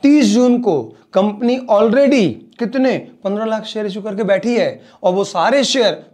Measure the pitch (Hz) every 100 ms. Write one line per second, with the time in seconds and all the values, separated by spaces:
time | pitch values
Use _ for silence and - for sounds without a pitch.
0 | 277 294 220 220 247 240 233 151 110 -
1 | _ 190 208 208 240 254 254 208 220 247
2 | 277 277 170 107 - - 226 254 262 202
3 | - - 196 208 220 214 220 220 208 202
4 | 208 196 196 190 220 240 151 - - _
5 | 185 185 196 175 185 277 247 269 208 147
6 | -